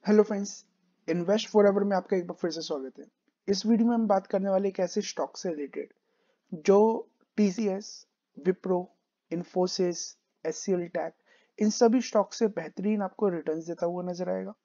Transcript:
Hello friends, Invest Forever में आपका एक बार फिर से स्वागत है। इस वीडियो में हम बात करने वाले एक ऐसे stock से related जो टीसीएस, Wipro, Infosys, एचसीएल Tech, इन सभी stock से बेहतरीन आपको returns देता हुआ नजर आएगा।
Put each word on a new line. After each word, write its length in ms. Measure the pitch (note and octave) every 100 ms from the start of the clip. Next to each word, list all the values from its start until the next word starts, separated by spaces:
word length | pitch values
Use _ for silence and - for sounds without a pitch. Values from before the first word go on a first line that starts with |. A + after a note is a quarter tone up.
| -
Hello 160 | G#3+
friends, 420 | G#3 G3+ G3+ - _ _ _ _ -
Invest 360 | E3+ F3 G#3+ G#3+ G#3+
Forever 260 | G3+ G3+
में 140 | G3+ F#3+
आपका 200 | F3+ F#3+
एक 100 | F3
बार 80 |
फिर 160 | F3 F3+
से 100 | D#3+
स्वागत 320 | D#3+ D3+ C3 -
है। 60 | - _ _ _ -
इस 180 | G3 G#3+
वीडियो 220 | A3+ A3+
में 60 |
हम 120 | A#3 A3+
बात 200 | G3 F#3+
करने 240 | G3 G3
वाले 180 | F#3+ G3+
एक 120 | F#3+
ऐसे 200 | F3+ -
stock 360 | G3+ - C#3 -
से 120 | F#3+
related 400 | D#3 C#3+ D3 - _ _ _ _ _ _
जो 540 | E3+ D3+ G3 A3 A3+ - _ _ -
टीसीएस, 720 | G#3 F3+ G#3+ F#3+ G#3+ - _ _ _ - C#3+
Wipro, 360 | F#3 F#3 F3+ F3+ _ _ _ _
Infosys, 640 | E3 F3 F#3+ F3+ - F3+ E3+ - - _ _ D#3+
एचसीएल 420 | D#3 - F3+ E3+
Tech, 220 | F3 D#3+ _ _ _ _ -
इन 120 | G#3+
सभी 300 | - A#3 B3
stock 320 | A#3+ A3 G3
से 140 | - A3
बेहतरीन 560 | G#3 D#3+ - F#3+ G#3+
आपको 260 | F#3+ - G#3
returns 380 | F3 D3+ D#3 D#3+
देता 200 | E3+ E3+
हुआ 160 | F3+
नजर 260 | F3+ F3 F3+
आएगा। 260 | F#3 F#3+ G#3+